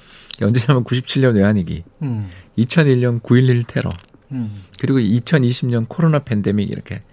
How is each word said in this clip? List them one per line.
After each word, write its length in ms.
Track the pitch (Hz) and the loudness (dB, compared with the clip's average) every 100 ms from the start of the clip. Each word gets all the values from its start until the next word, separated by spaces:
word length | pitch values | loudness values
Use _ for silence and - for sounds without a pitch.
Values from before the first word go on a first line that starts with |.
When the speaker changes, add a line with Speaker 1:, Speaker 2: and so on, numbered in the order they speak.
| - - - - | -20 -20 -16 -4
Speaker 1:
언제냐면 420 | 104 123 117 131 113 | 0 0 2 2 2
구십칠 360 | 123 - 139 | -4 -2 0
년 140 | 131 107 | 2 4
외환위기, 480 | 101 107 85 82 - - | 4 2 -2 -6 -10 -10
Speaker 2:
음. 280 | 143 113 98 92 - - | -6 -6 -8 -12 -10 -4
Speaker 1:
이천일 460 | 117 - 147 127 | 0 2 4 4
년 180 | 123 117 | 2 -2
구일일 440 | - 123 127 120 | 2 4 4 2
테러, 280 | 120 - 87 87 - _ - | 0 -4 -6 -8 -14 _ -12
Speaker 2:
음. 300 | 131 110 101 92 - | -8 -6 -8 -16 -8
Speaker 1:
그리고 200 | 135 135 | -2 0
이천이십 680 | 107 120 - 156 123 123 127 | 2 0 2 0 2 0 -2
년 180 | 120 113 | -4 -4
코로나 340 | - 165 151 | -2 0 0
팬데믹 500 | - 104 98 104 98 | 0 -2 0 -2 -2
이렇게 320 | - - - - | -6 -10 -14 -16